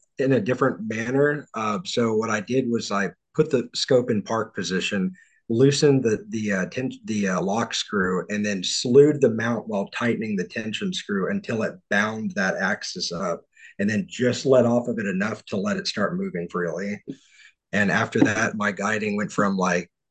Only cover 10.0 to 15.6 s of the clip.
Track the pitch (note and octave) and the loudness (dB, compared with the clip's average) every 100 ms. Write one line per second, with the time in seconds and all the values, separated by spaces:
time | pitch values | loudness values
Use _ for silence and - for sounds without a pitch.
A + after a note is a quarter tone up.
10 | A#2+ A2 A2 G2 F2 A#2 A2+ G2 G2 F#2 | -2 -2 -2 -4 -4 -6 -6 -4 -4 -6
11 | - G2+ F2 G2+ - A2+ G#2+ - - G2+ | -4 -2 -2 -4 -4 -2 -4 -6 -2 0
12 | G#2+ A2 G#2+ F#2 F#2+ F2 F#2+ G#2 - F#2 | 0 -2 -6 -2 -2 0 -2 -2 -6 -8
13 | - E2+ F2+ E2 - _ - - G2+ G#2+ | -6 -4 -4 -4 -8 _ -12 -2 0 0
14 | F2 - B2 A#2+ C#3 B2+ A#2 A#2+ A#2+ A2 | -2 0 0 2 4 6 6 2 0 -4
15 | G2+ F#2 G#2 G#2 - G#2 | -2 -2 -2 -6 -6 -4